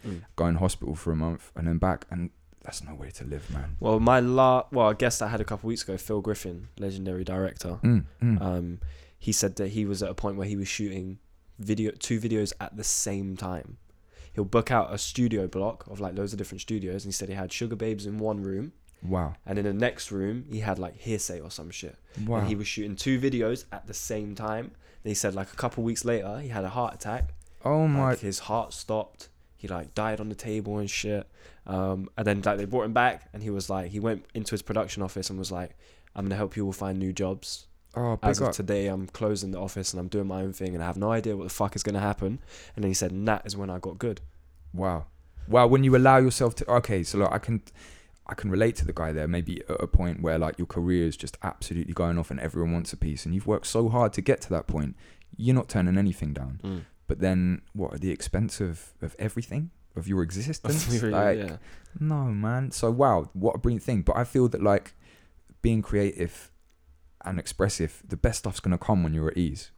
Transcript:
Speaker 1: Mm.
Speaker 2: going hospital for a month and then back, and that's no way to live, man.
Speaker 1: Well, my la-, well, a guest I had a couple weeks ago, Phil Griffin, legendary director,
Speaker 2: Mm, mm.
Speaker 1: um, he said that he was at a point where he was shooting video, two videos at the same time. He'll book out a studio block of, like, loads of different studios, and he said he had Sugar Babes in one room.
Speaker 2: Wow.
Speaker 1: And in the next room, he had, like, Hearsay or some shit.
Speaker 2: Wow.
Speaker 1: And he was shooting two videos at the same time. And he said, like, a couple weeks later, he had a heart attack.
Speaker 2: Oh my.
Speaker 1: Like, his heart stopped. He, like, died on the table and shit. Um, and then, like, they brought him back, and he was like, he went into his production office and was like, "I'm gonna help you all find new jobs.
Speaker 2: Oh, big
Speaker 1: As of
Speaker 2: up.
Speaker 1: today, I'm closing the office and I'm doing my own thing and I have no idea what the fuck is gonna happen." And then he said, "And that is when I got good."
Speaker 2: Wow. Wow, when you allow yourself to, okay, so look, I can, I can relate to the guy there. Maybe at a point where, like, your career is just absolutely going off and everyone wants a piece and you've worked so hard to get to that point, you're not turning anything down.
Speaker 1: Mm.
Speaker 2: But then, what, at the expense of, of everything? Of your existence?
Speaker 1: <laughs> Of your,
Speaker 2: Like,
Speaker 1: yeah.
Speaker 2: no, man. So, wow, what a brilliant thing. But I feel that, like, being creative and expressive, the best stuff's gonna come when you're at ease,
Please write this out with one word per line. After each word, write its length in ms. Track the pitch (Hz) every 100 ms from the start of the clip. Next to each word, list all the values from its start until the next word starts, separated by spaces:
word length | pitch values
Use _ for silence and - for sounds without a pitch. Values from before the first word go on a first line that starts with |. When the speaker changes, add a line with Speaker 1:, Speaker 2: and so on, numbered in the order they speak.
Speaker 1:
Mm. 180 | 113 87 -
Speaker 2:
going 220 | - 85 82
hospital 400 | 92 - - 78
for 160 | -
a 40 | 80
month 360 | 80 85 -
and 140 | - 82
then 100 | 82
back, 260 | 92 80 -
and 200 | 87 87 _ - -
that's 180 | - -
no 100 | 73 76
way 140 | 69
to 140 | -
live, 240 | 69 73 -
man. 260 | 71 73 -
Speaker 1:
Well, 220 | 110 110
my 180 | 117 127
la-, 460 | 123 127 131 127 -
well, 160 | 135 107
a 60 | 104
guest 260 | 123 -
I 60 | 107
had 120 | 113
a 40 |
couple 240 | 107 104 110
weeks 160 | 117
ago, 120 | - 92
Phil 240 | - 104
Griffin, 460 | 104 101 95 87 95 -
legendary 460 | 98 95 92 92
director, 560 | 92 95 95 - 90 87
Speaker 2:
Mm, 200 | 107 117 - -
mm. 220 | 120 104
Speaker 1:
um, 380 | 95 87 87 87 - - - -
he 140 | -
said 240 | 104 101 92
that 120 | 98
he 180 | 107 104
was 160 | 95
at 80 | 98
a 40 |
point 220 | 95 104 98
where 120 | 101
he 80 | 101
was 100 | 98
shooting 520 | - 104 95 92 98 _ _ _ -
video, 320 | 101 107 107
two 260 | - - 113
videos 320 | 113 110 101 -
at 160 | 104 104
the 80 |
same 520 | 107 - - 98 98 92
time. 420 | 92 90 - - - _ _ - -
He'll 120 | -
book 260 | 95 117 113
out 220 | 123 -
a 60 | 101
studio 480 | - - 120 110 92
block 380 | 95 101 - -
of, 100 | 101
like, 160 | 98 92
loads 160 | 101
of 60 | 101
different 220 | 98 95
studios, 440 | - 110 95 95
and 80 | 98
he 40 | 92
said 120 | 95
he 60 |
had 180 | 98 92
Sugar 220 | - 120 110
Babes 300 | 110 107 101
in 120 | 107
one 240 | 107 104
room. 300 | 98 95 143 - - -
Speaker 2:
Wow. 320 | 87 92 80 - -
Speaker 1:
And 120 | 98
in 60 |
the 80 | 101
next 380 | 101 123 - -
room, 320 | 98 98 117 143
he 100 | 110
had, 180 | 110 92
like, 180 | 90 -
Hearsay 420 | - 107 - 87
or 100 | 80
some 200 | - 80
shit. 260 | - 80 - - - 110
Speaker 2:
Wow. 120 | 113
Speaker 1:
And 100 | 101
he 60 |
was 120 | 104 104
shooting 260 | - 104 98
two 220 | 135 131
videos 440 | 135 127 110 131 -
at 140 | 101 101
the 80 |
same 400 | 107 - 110 104
time. 320 | 101 107 110 120
And 420 | - - - 107
he 60 |
said, 200 | 101 104
like, 180 | 95 95
a 40 | -
couple 260 | 120 -
weeks 200 | 117 117
later, 340 | 120 113 95 110
he 80 | 143
had 160 | 113
a 40 | 92
heart 260 | 113 120
attack. 380 | - 107 120 - - - -
Speaker 2:
Oh 240 | 131 151 160
my. 220 | 139 131
Speaker 1:
Like, 80 | 120
his 200 | 101 95
heart 320 | - 110 110
stopped. 560 | - - 110 101 - - _ - -
He, 100 | 98
like, 260 | 90 73
died 260 | - 110 107
on 80 | 107
the 40 | 101
table 420 | 117 107 104 104
and 100 | 101
shit. 400 | - 104 104 - - - - -
Um, 420 | 95 95 95 95 -
and 100 | 107
then, 140 | 101
like, 120 | 101 101
they 60 |
brought 200 | 101 127 110
him 60 |
back, 340 | 117 123 92 -
and 80 | 107
he 80 | 107
was 180 | 101 92
like, 220 | 95 90
he 100 | 101
went 240 | 113 104 -
into 200 | 113 104
his 100 | 104
production 400 | - 110 90 -
office 260 | 95 101 92
and 80 | 95
was 140 | 95
like, 240 | 92 90 - - - -
"I'm 100 | -
gonna 120 | 98 95
help 200 | 98 107
you 80 |
all 80 | 98
find 260 | 95 98 95
new 140 | 95
jobs. 540 | 90 92 95 - - - - _ 117
Speaker 2:
Oh, 200 | 120 110
big 140 | 107
Speaker 1:
As 100 | 104
of 80 | 131
Speaker 2:
up. 60 |
Speaker 1:
today, 320 | - 95 101 98
I'm 200 | 95 92
closing 420 | - 107 101 95
the 80 | 92
office 340 | 95 - 92
and 60 | 92
I'm 80 | 90
doing 180 | 104 98
my 140 | 95
own 100 | 95
thing 220 | 90 95
and 80 | 90
I 40 | 82
have 100 | 95
no 140 | 104
idea 260 | 113 113 98
what 80 |
the 100 | 90
fuck 200 | - 101 101
is 60 |
gonna 160 | - 101
happen." 380 | 101 104 95 120 - - - -
And 80 |
then 40 | 98
he 40 |
said, 160 | 92 90
"And 160 | 92 107
that 160 | 107
is 120 | 107 98
when 120 | 98
I 100 | 90
got 180 | 95 90
good." 220 | 120 98 - - - - -
Speaker 2:
Wow. 340 | 87 95 85 78 - - - -
Wow, 180 | 117 120
when 160 | 135
you 140 | 135 127
allow 220 | 131 131
yourself 360 | 131 - 123 -
to, 140 | -
okay, 280 | 123 - 98
so 160 | 82 98
look, 140 | 98
I 60 | 107
can, 240 | - 113 - - - - - - -
I 80 |
can 160 | 101 107
relate 260 | 92 113 -
to 80 |
the 80 | 76
guy 180 | 80 80
there. 140 | 78 76
Maybe 360 | 87 85 85 -
at 140 | -
a 40 | 85
point 340 | - 90 82
where, 160 | 82 80
like, 200 | 80 -
your 80 | 87
career 400 | 87 87 90 82
is 100 | -
just 200 | - -
absolutely 520 | 98 - - 85 82
going 240 | 85 85 85
off 120 | 80
and 80 | 67
everyone 340 | 80 80 82
wants 200 | 85 85
a 40 | -
piece 260 | 78 76
and 100 | 80
you've 120 | 92 101
worked 200 | 104 -
so 220 | 113 117
hard 240 | 120 113
to 80 | -
get 200 | 92 135
to 80 | -
that 160 | 85 -
point, 280 | 76 73 - - - - -
you're 180 | 113
not 140 | 131 -
turning 280 | 110 90 95
anything 340 | 98 - 76
down. 260 | 71 67 65
Speaker 1:
Mm. 180 | 98 92 - - -
Speaker 2:
But 140 | -
then, 420 | 92 92 90 90 -
what, 220 | 101 90
at 60 | 73
the 80 | 92
expense 500 | 80 - 92 110 -
of, 320 | 95 82 - -
of 160 | 80 -
everything? 520 | 110 - 120 135 165 - - -
Of 100 | 82
your 160 | 95
existence? 640 | 82 92 127 156 - 151 135
Speaker 1:
<laughs> 0 |
Of 160 | 120
your, 80 | 110
Speaker 2:
Like, 280 | 92 104 107
Speaker 1:
yeah. 180 | 98 82 - - - -
Speaker 2:
no, 260 | 151 151 131
man. 440 | 104 107 123 135
So, 200 | - 117
wow, 400 | 120 139 95 73
what 220 | 95 107 -
a 20 |
brilliant 240 | 123 117
thing. 200 | - 113
But 140 | 82 -
I 60 |
feel 220 | 123 131 123
that, 140 | -
like, 300 | 101 101 - - - - - - - -
being 180 | 120 113
creative 720 | 101 101 101 - 85 - - _ _ _ _ - - -
and 140 | - 92
expressive, 640 | - - 98 - 80 - -
the 100 | 85
best 220 | 120 113
stuff's 200 | - -
gonna 160 | 92 87
come 240 | - 104
when 120 | 82
you're 140 | 78 78
at 80 | -
ease, 320 | 85 - -